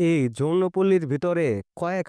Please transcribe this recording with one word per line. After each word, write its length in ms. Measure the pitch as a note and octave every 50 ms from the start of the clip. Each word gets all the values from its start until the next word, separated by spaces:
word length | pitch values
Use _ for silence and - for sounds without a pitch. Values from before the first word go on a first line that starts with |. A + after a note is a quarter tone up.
এই 180 | E3+ E3 E3 D3+ C3 A#2+ A2
যৌনপল্লীর 680 | - C#3 D#3 E3+ F#3 F#3 F3+ - F#3+ G3 G3 F#3+ F3+ D#3+
ভিতরে 420 | B2+ C#3 C#3+ - F3 F3 E3+ E3 C3 G#2+ G2 - - _
কয়েক 300 | - F3 E3+ F#3+ F#3 F3